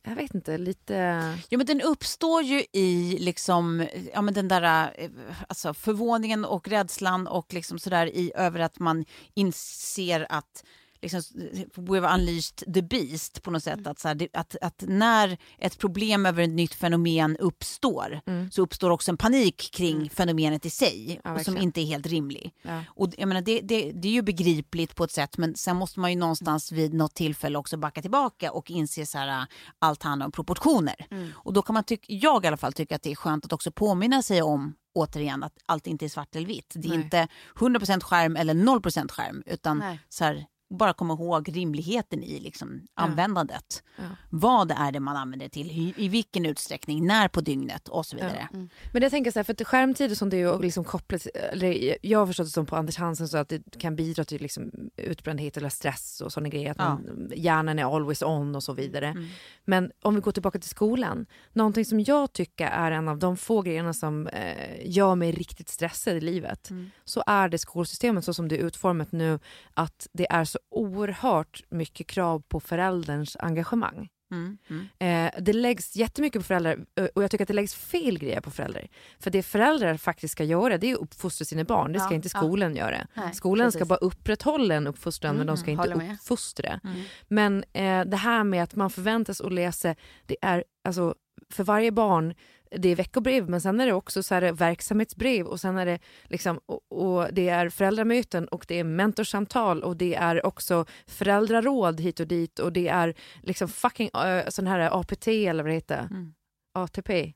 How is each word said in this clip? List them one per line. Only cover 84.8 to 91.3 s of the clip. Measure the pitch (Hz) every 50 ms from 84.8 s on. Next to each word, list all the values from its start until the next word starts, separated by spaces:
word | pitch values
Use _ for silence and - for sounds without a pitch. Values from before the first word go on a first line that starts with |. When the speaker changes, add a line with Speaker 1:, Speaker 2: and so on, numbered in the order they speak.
| 151
Speaker 1:
uppfostran, | 143 147 - - 170 160 - - 151 147
men | 151 151
de | 156 156
ska | 156 170 160
Speaker 3:
Mm, | 151 160
Speaker 1:
inte | 175 175
Speaker 3:
håller | 175 165 165
med. | 185 208
Speaker 1:
uppfostra. | 202 - - 247 - - - - - - - - 185 -
Speaker 2:
Mm. | 196 180 180 190 190 - - - _
Speaker 1:
Men, | 208 214 214 208 202 196 - _
eh, | _ - 196 190 190 185 185 190
det | 202
här | 196 196 233 233 226 214
med | 202 190 175
att | 170 170 -
man | 208 196 190
förväntas | - - 185 214 220 226 220 - 202 -
att | - 185
läsa, | 185 180 175 180 165 - - 175 156 _ - - - - _
det | - - -
är, | - 196 180 175 175 _ _ _ _
alltså, | 185 180 180 175 165 - _ _ _